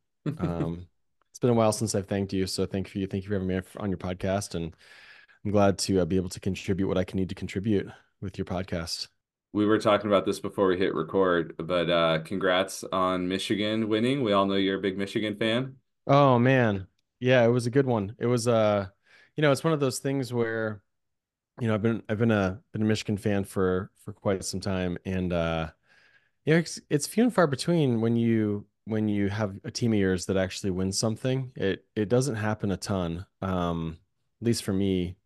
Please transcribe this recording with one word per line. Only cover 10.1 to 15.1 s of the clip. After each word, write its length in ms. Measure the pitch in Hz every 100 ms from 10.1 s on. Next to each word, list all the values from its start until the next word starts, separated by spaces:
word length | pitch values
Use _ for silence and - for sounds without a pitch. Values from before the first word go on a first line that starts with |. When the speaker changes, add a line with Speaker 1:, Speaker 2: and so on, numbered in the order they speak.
| 98 98
Speaker 1:
this 140 | 98
before 260 | 101 - 98
we 100 | 90
hit 160 | 95
record, 600 | - 80 98 92 87 80 -
but, 300 | 82 90 82
uh, 300 | 87 82 80
congrats 600 | 80 95 92 90 95 - -
on 360 | 95 92 90 90
Michigan 600 | 95 - 101 107 110 107
winning. 340 | 110 120 143
We 100 | 113
all 120 | 101
know 120 | 98 98
you're 220 | 98 95
a 40 |
big 160 | 98 95
Michigan 380 | 98